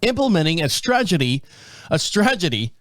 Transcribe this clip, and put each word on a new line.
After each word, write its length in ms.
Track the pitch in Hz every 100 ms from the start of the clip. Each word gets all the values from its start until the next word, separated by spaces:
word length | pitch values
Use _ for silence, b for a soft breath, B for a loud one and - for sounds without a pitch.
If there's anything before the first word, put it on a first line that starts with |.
Implementing 600 | 220 254 262 190 156 165
a 60 | 151
strategy, 720 | - - 247 226 175 131 135 - B B B B
a 80 | 156
strategy. 760 | - 202 214 262 175 117 117 -